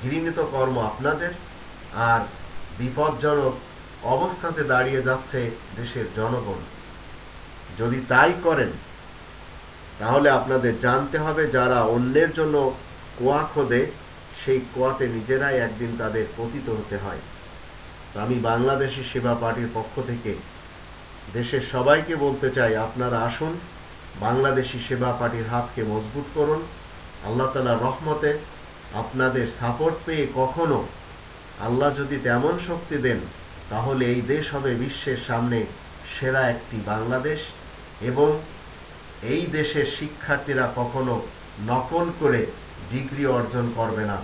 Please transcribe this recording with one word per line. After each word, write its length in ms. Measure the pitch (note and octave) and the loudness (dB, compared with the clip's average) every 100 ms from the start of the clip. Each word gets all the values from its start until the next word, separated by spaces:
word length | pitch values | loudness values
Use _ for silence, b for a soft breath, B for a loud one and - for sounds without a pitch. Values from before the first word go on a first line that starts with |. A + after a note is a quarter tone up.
ঘৃণিত 400 | B2 D#3 E3 E3 D3+ | -2 -2 -2 0 0
কর্ম 280 | C3+ C3 B2 | 2 2 2
আপনাদের, 500 | G#2+ G#2 C3+ D#3 F3 F3+ - - - - - | 0 0 0 0 -2 -6 -12 -14 -16 -16 -10
আর 260 | G2+ A#2 A2+ G#2 - - - - - | 0 4 4 2 -8 -8 -8 -8 -4
বিপজ্জনক 760 | B2+ B2+ D3+ D3 D3 D3 C3 B2 - - - - | -4 2 2 2 2 4 4 0 -10 -16 -16 -8
অবস্থাতে 600 | G#2+ C3 F3+ D#3+ E3+ D#3 | 0 2 2 0 -2 -2
দাঁড়িয়ে 380 | C3+ B2+ B2+ C3+ | 2 4 4 2
যাচ্ছে 500 | B2+ C3 - C3 A#2 A2+ - - | 2 0 0 -2 -2 -4 -10 -8
দেশের 280 | A#2+ B2+ G2+ G2+ | -6 -4 -4 -2
জনগণ। 440 | A2 B2 G#2+ F#2 F2+ - - - - - - - - - - - | 0 0 -2 -6 -8 -14 -16 -16 -14 -14 -16 -16 -16 -16 -14 -2
যদি 220 | A#2 C3 A#2+ | 0 0 4
তাই 240 | B2+ D#3 F3 | 8 8 6
করেন, 260 | E3+ D3+ G#2+ D#2+ - - - - - - - - - - - - | 4 4 2 -2 -12 -16 -18 -18 -18 -18 -16 -16 -18 -18 -18 -6
তাহলে 300 | G#2+ C3+ C#3+ | 4 6 8
আপনাদের 500 | B2+ C3 C3 A#2+ A2 | 6 4 4 4 4
জানতে 380 | B2+ C3+ C#3+ D#3 | 4 4 2 0
হবে, 300 | D#3 D3+ D3+ | 0 2 4
যারা 340 | B2+ B2 B2 | 4 4 6
অন্যের 520 | A2 A#2+ B2 C3+ E3+ | 4 4 4 6 6
জন্য 420 | E3 D3+ D3 C3+ C3 - - - - | 4 4 4 4 0 -12 -16 -16 0
কুয়া 300 | B2 D3 D3+ | 2 4 2
খোদে, 380 | D3+ C3 A#2+ - - - - - - - | 2 4 4 2 -2 -14 -18 -16 -8 2
সেই 160 | C3 B2 | 2 2
কুয়াতে 340 | B2 B2+ B2 B2+ | 0 0 2 0
নিজেরাই 500 | A2+ G#2+ C3 C#3+ C3 | -2 0 2 4 2
একদিন 380 | A2+ A2 A#2 A#2 | 2 -2 -4 -2
তাদের 280 | A2 A2 G#2+ - | -2 0 -2 -2
পতিত 320 | A#2 G2 F#2 | -6 -4 -4
হতে 280 | A2 G#2 G2+ | -4 -2 -4
হয়। 200 | F#2+ F2 - - - - - - - - - | -4 -8 -10 -16 -16 -16 -16 -16 -16 -16 -12
তো 60 | G#2 | -6
আমি 160 | G#2+ B2 | 0 2
বাংলাদেশি 680 | A2+ A#2 B2+ C3+ C3+ C3+ B2+ | 2 4 4 4 0 -2 -4
সেবা 220 | C3 A#2+ A#2 | -2 0 2
পার্টির 320 | A#2 A#2 A#2 | 0 0 -2
পক্ষ 260 | A2+ G#2+ - B2+ | -4 -4 -6 -4
থেকে 280 | A#2 A2 F2+ - - - - - - - - - | -4 -4 -6 -8 -16 -18 -18 -16 -16 -16 -16 -8
দেশের 280 | G2+ A#2+ C#3 B2 | -4 -2 -2 -2
সবাইকে 440 | C3 B2+ D#3 D#3+ D#3+ | 2 6 6 6 0
বলতে 340 | C#3 C3 C3 | 2 2 0
চাই, 260 | B2+ A#2 A2 | 4 4 4
আপনারা 440 | A2+ B2 B2 A#2 | 0 -2 0 2
আসুন, 400 | A#2 A#2 D#3 F3 - - - - - - | 0 -2 -4 -4 -10 -16 -16 -16 -14 -4
বাংলাদেশি 600 | G#2+ B2+ C#3 C3 B2 B2 - | 0 4 6 4 2 -4 -4
সেবা 260 | B2+ B2+ A#2 | 0 0 2
পার্টির 280 | A#2+ A#2 A2 | 0 0 -2
হাতকে 360 | A#2+ A#2+ - | -2 -2 -2
মজবুত 400 | G#2+ G#2+ G#2+ C3+ C#3+ | 0 -2 -2 -6 -6
করুন। 340 | D#3 D3 D#3 E3 - - - - - G2 | 2 2 2 -2 -12 -16 -16 -16 -10 -2
আল্লাহ 220 | A#2 C3+ | 0 2
তাআলার 340 | C#3+ B2 A#2 | 2 2 2
রহমতে 560 | B2 - D#3 D3+ D3+ D3+ - - - - - | 2 0 -2 2 2 2 -4 -14 -16 -16 -10
আপনাদের 540 | A2 A2+ B2+ B2+ B2+ A2+ - | -6 -4 2 2 2 0 -2
সাপোর্ট 360 | A#2+ A#2+ D#3 D#3+ - | -2 2 0 0 -2
পেয়ে 220 | D#3 C#3 B2+ | 0 0 2
কখনো 520 | C3 E3 E3 B2+ - - - - - - - - | 2 2 2 2 0 -10 -16 -18 -18 -18 -16 -6
আল্লাহ 360 | G#2+ B2 C#3+ C#3+ | 0 4 4 2
যদি 240 | C#3 C#3 | -2 0
তেমন 360 | A#2+ A#2+ D3 F3 - | 2 4 4 2 -2
শক্তি 300 | E3+ - D3 | -6 -4 0
দেন, 200 | B2 G#2+ - - - - - | 2 2 -2 -12 -16 -16 -6
তাহলে 360 | G#2+ A#2+ C3 B2 | -2 0 2 4
এই 160 | B2 | 2
দেশ 320 | A#2+ D3 D3+ | 2 0 0
হবে 220 | C#3+ C#3 A#2+ | -2 0 0
বিশ্বের 420 | B2+ - - B2 - | -2 -4 -4 -4 -2
সামনে 380 | A#2 A#2+ A#2 G2+ - - - - - | 0 2 2 0 -6 -16 -16 -12 -4
সেরা 300 | C3 C3 C3 | 0 4 2
একটি 280 | A#2 - A#2 G2 | 0 -4 -6 -2
বাংলাদেশ, 540 | G#2+ A2+ B2+ C#3 D3+ - - - - - - | -2 0 0 0 -2 -6 -12 -16 -16 -16 -6
এবং 380 | G#2+ B2+ D3 D3+ - - - - - - - - | -2 4 4 4 -2 -14 -16 -16 -16 -16 -16 -12
এই 240 | A2+ D#3 F3 | -2 0 0
দেশের 400 | D#3 D3 D3+ C#3 - | 0 0 2 0 0
শিক্ষার্থীরা 720 | D3+ - - C#3 - C3 B2 B2 | -8 -8 -2 -2 2 0 2 0
কখনো 460 | A#2+ C3 B2+ A2+ - - - - G#2+ | -2 0 0 0 -4 -12 -16 -8 0
নকল 440 | B2+ - E3 E3+ - | 0 2 0 0 2
করে 260 | D3 A#2+ - - - - - | 4 4 2 -4 -14 -14 -6
ডিগ্রি 340 | B2+ C3+ C3+ C#3 | -4 -4 0 2
অর্জন 460 | B2 A2+ B2 A#2 A#2 | 2 2 0 0 0
করবে 300 | A2+ G2+ G#2+ | 0 0 0
না। 120 | F#2+ | -2